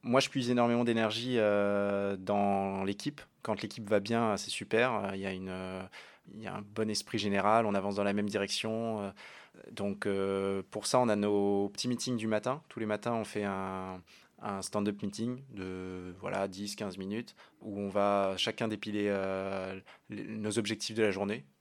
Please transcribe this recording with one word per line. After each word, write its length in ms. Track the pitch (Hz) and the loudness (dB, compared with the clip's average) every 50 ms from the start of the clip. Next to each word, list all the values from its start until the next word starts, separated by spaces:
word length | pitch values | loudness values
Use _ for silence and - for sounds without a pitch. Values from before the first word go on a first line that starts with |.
| - | 0
Moi, 180 | 131 120 135 | 6 4 4
je 80 | 135 - | 4 4
puise 220 | - 139 123 120 | 0 -2 0 2
énormément 340 | 123 120 120 117 117 120 120 | 4 4 6 6 6 4 4
d'énergie, 520 | 117 117 113 113 110 104 110 117 127 127 117 | 4 4 4 4 2 2 0 -2 0 2 4
euh, 760 | 107 104 104 104 101 101 101 101 101 101 101 98 101 101 101 | 4 4 4 4 4 2 2 2 2 2 0 0 0 0 -2
dans 680 | 95 95 95 101 101 101 101 101 98 98 98 95 98 95 | -4 -2 0 2 2 4 4 2 2 2 0 -2 -2 -2
l'équipe. 380 | 98 101 101 - - 143 - - _ _ _ | -2 -4 -2 -4 -6 -6 -8 -18 _ _ _
Quand 220 | _ - 107 98 - | _ -4 -4 -4 -4
l'équipe 260 | 104 - - 110 101 | -8 -8 -10 -2 2
va 120 | 107 101 | 2 2
bien, 360 | 98 104 117 117 117 110 104 | 4 4 2 2 2 2 0
c'est 140 | 95 - - | 0 -2 -6
super. 420 | - - 104 - - 113 120 131 120 | -6 -8 -6 0 2 4 4 4 2
Euh, 180 | 104 101 98 98 | 0 -2 -2 -4
il 60 | 95 | -4
y 60 | 95 | -4
a 60 | 95 95 | -4 -6
une, 160 | 92 95 95 | -6 -6 -6
euh, 340 | 92 92 92 92 92 92 92 92 - - - - - - _ - - | -6 -6 -6 -6 -6 -8 -8 -10 -14 -18 -20 -20 -20 -20 _ -18 -16
il 80 | - 110 | -12 -10
y 40 | |
a 80 | 101 92 | -8 -8
un 60 | 101 | -10
bon 300 | 104 101 104 113 110 107 | -10 -10 -2 -2 -2 0
esprit 280 | 107 104 - - - 110 | 0 -4 -4 -4 -4 -2
général, 460 | 101 104 98 98 98 104 110 113 117 | 0 2 2 4 4 6 6 6 6
on 100 | 110 101 | 4 2
avance 200 | 98 95 101 98 | 0 0 0 0
dans 100 | 101 101 | 0 0
la 80 | 101 101 | 2 2
même 160 | 104 104 104 | 0 0 0
direction. 720 | 101 104 98 95 - - - 113 113 113 117 113 110 107 | 0 0 0 0 -2 -2 -2 -2 -2 -2 -2 -2 -2 -4
Euh, 100 | 101 98 98 - - - - - - - _ - - - | -4 -6 -8 -12 -18 -18 -18 -20 -20 -20 _ -20 -18 -16
donc, 340 | - 95 101 101 98 101 - | -6 -4 -2 -2 -2 -2 -2
euh, 580 | 104 98 98 98 98 98 98 98 98 98 98 92 - | -2 0 0 0 0 0 0 0 0 0 -2 -4 -6
pour 160 | - 107 101 | -8 -6 -4
ça, 120 | - - 127 | 2 4 4
on 100 | 127 120 | 6 6
a 80 | 107 | 4
nos 540 | 104 101 104 104 101 101 101 101 98 101 101 | 4 4 4 4 4 4 4 4 2 2 0
petits 180 | 101 - - 123 | -2 -4 -2 -2
meetings 300 | 123 120 - - 127 113 | -2 -2 -2 -2 -2 -2
du 80 | 107 | 0
matin. 340 | 110 110 107 104 123 131 156 - _ | 0 0 0 0 0 -2 -2 -6 _
Tous 120 | - - | -8 -6
les 60 | 113 | -2
matins, 280 | 107 107 104 - 120 120 | -2 -2 -2 0 0 0
on 100 | 113 107 | 0 -2
fait 200 | 101 - 104 104 | -2 -2 -2 -2
un, 580 | 101 98 95 95 95 95 95 95 95 92 90 90 _ - - - _ _ - - | 0 -2 -2 -4 -4 -4 -6 -6 -8 -8 -10 -14 _ -20 -20 -20 _ _ -10 -6
un 180 | 107 101 98 | -6 -6 -4
stand-up 420 | 95 - - 107 101 104 101 101 - | -6 -2 0 2 2 2 0 0 -4
meeting 380 | 101 101 - 117 120 127 131 139 135 120 | -6 -4 -4 -4 -4 -4 -6 -10 -14 -10
de, 600 | 101 92 92 92 92 92 92 92 90 90 90 87 92 | -8 -8 -6 -6 -6 -6 -8 -8 -8 -8 -10 -12 -8
voilà, 280 | 95 95 95 98 98 98 | -6 -4 -2 0 0 -2
dix, 280 | 92 95 104 101 101 | -2 -6 -8 -8 -6
quinze 220 | - 110 101 90 95 | -6 -6 -6 -6 -6
minutes 360 | 95 95 104 113 120 - - - - - _ _ - | -6 -4 -4 -4 -6 -8 -14 -20 -20 -20 _ _ -12
où 180 | 107 101 101 | -8 -6 -4
on 80 | 101 98 | -4 0
va 460 | 92 101 101 101 101 101 98 95 95 | 2 4 4 6 6 4 4 2 2
chacun 320 | 92 - - 107 - 120 113 | 0 0 -2 0 0 0 0
dépiler, 380 | 107 104 - 110 104 104 101 104 | 0 -2 -4 -4 -2 0 2 2
euh, 720 | 101 98 95 95 95 95 95 98 95 95 95 95 95 95 95 - - - _ _ | 2 2 0 0 -2 -2 -2 -2 -4 -4 -4 -6 -8 -10 -12 -16 -20 -20 _ _
les, 140 | 110 104 - | -10 -10 -8
nos 340 | - 110 110 104 107 101 117 | -8 -8 -4 -2 0 0 0
objectifs 380 | 113 - 113 107 - - 110 | 0 0 -2 -4 -4 -6 2
de 60 | 110 110 | 4 4
la 100 | 104 95 | 4 4
journée. 340 | 95 101 98 107 127 139 - _ _ | 2 0 -2 -2 -4 -6 -14 _ _